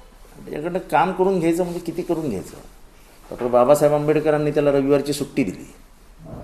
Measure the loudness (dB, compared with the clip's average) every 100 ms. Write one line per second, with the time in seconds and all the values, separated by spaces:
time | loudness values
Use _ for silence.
0 | -20 -20 -20 -18 -12 -8 -6 -6 0 0
1 | 2 2 2 2 2 0 -2 -4 -8 -6
2 | -4 -2 -4 -6 -8 -16 -20 -20 -20 -20
3 | -20 -20 -14 -6 2 4 6 6 4 2
4 | 2 0 2 0 0 0 2 2 2 2
5 | 0 -4 -4 -2 -4 -4 -16 -20 -20 -20
6 | -20 -20 -18 -16